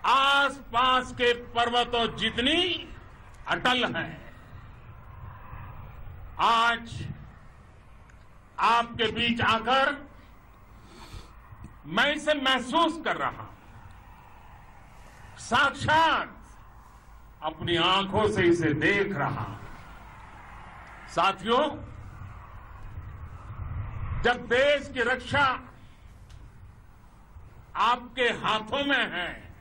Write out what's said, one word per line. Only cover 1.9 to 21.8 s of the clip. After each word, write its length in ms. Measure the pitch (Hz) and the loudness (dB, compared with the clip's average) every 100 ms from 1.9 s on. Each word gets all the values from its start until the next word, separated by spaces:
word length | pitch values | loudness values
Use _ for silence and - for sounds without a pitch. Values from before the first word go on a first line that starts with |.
| 240 220 - | 2 0 0
जितनी 720 | 220 220 254 330 359 320 - - - - - - - | -2 0 2 2 0 -2 -8 -16 -18 -20 -20 -14 -4
अटल 480 | 175 247 254 208 165 | 0 2 2 2 -2
है। 380 | 147 - - - - - - - - - - - - - - - - - - - - - - - | -6 -10 -16 -18 -18 -18 -18 -18 -18 -18 -18 -16 -16 -16 -14 -14 -14 -14 -16 -14 -14 -14 -14 0
आज 680 | 190 226 233 233 233 - - - - - - - - - - - - - - - - - | 4 6 4 0 -6 -10 -10 -10 -14 -18 -20 -20 -20 -20 -20 -20 -20 -20 -20 -20 -16 0
आपके 520 | 190 233 233 233 220 | 4 4 2 -2 -2
बीच 300 | 214 240 233 | 0 0 2
आकर 720 | 202 220 226 262 277 277 - - - - - - - - - - - - - - - - - - 143 | 2 2 4 4 4 0 -10 -20 -20 -20 -20 -20 -20 -20 -20 -20 -16 -16 -16 -20 -20 -18 -18 -18 -4
मैं 300 | 185 277 302 | 2 2 2
इसे 180 | 294 | 0
महसूस 680 | 294 262 262 247 302 330 320 | 2 2 0 2 4 4 2
कर 120 | 220 160 | -4 0
रहा 140 | 131 | -2
हूं, 260 | - - - - - - - - - - - - - - - - - - - - - | -4 -14 -16 -20 -20 -20 -20 -20 -20 -20 -20 -20 -20 -20 -20 -20 -20 -20 -20 -20 -16
साक्षात 1000 | - 247 285 - - 311 320 247 - - - - - - - - - - - - | 0 4 4 2 4 6 6 4 -2 -10 -20 -20 -20 -20 -20 -20 -20 -20 -20 -8
अपनी 320 | 156 156 165 170 | -8 -6 0 2
आंखों 560 | 175 190 190 190 208 | 4 4 2 2 2
से 100 | 190 | 4
इसे 300 | 175 170 156 | 6 6 4
देख 420 | 143 160 202 190 143 | 4 4 4 2 0
रहा 260 | 123 - | -2 -2
हूं। 160 | 107 - - - - - - - - - - - - - - - - | -6 -10 -14 -16 -18 -18 -18 -18 -18 -18 -18 -18 -18 -18 -18 -18 -4
साथियों, 640 | 170 185 190 190 247 302 - | 2 2 2 2 4 4 -2